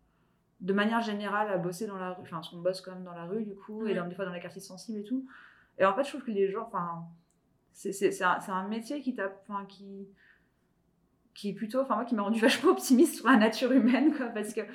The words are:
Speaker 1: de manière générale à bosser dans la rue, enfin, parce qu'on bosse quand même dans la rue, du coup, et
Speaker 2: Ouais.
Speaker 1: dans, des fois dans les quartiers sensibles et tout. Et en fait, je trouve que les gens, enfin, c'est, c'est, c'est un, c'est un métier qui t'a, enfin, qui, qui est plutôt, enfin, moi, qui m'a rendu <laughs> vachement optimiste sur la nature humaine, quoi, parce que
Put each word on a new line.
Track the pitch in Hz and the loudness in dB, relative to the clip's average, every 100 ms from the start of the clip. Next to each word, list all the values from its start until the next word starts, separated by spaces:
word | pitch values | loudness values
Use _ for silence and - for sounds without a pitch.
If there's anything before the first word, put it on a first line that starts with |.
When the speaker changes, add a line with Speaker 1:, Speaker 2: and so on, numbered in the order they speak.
| _ _ _ _ _ _ | _ _ _ _ _ _
Speaker 1:
de | 185 | 0
manière | 196 208 233 | 2 2 2
générale | 214 208 208 202 214 | 0 -4 -2 -2 0
à | 185 | 0
bosser | 170 175 220 | -2 -4 -6
dans | 196 | -6
la | 185 | -8
rue, | 180 | -8
enfin, | - 165 | -10 -12
parce | 165 | -10
qu'on | 175 | -4
bosse | 175 185 | -2 -2
quand | - | -6
même | 180 | -14
dans | 180 | -14
la | 175 170 | -12 -8
rue, | 208 | -6
du | 214 196 | -6 -10
coup, | - 214 | -12 -6
et | 220 | -2
Speaker 2:
Ouais. | 180 | -2
Speaker 1:
dans, | 175 | -4
des | 180 | -6
fois | 190 | -8
dans | |
les | 175 | -8
quartiers | 175 196 | -12 -14
sensibles | - 185 - 214 | -16 -14 -10 -10
et | |
tout. | 208 262 262 - - _ _ - | -4 -6 -6 -14 -20 _ _ 0
Et | 190 | 2
en | 196 | 2
fait, | |
je | 277 | -2
trouve | 294 | -6
que | - | -4
les | 202 196 | 0 0
gens, | 202 | 0
enfin, | 220 190 175 165 165 - _ _ _ _ _ | -6 -6 -6 -8 -12 -18 _ _ _ _ _
c'est, | - 196 | -12 -8
c'est, | 190 190 | 0 0
c'est | 196 | 2
un, | 185 - | 0 0
c'est | - | -2
un | 185 196 | -6 -4
métier | 226 226 285 | -6 -6 -6
qui | 262 | -4
t'a, | 220 196 - - | -4 -4 -6 -10
enfin, | 202 196 | -10 -10
qui, | - 202 98 196 _ _ _ _ _ _ _ _ _ _ _ _ - | -14 -16 -14 -16 _ _ _ _ _ _ _ _ _ _ _ _ -10
qui | 202 | -8
est | |
plutôt, | - 214 254 | -6 -4 -2
enfin, | 262 220 | 0 -2
moi, | 247 | 0
qui | 220 | 0
m'a | |
rendu | 202 226 | 2 4
<laughs> | |
vachement | 226 - 294 | 4 6 4
optimiste | - - 247 339 - | 4 6 6 6 4
sur | 226 | 6
la | 247 | 6
nature | 220 - 247 | 6 4 4
humaine, | 262 226 247 302 - | 6 6 6 4 4
quoi, | 240 | 0
parce | 208 214 226 | -4 -4 -6
que | 208 | -8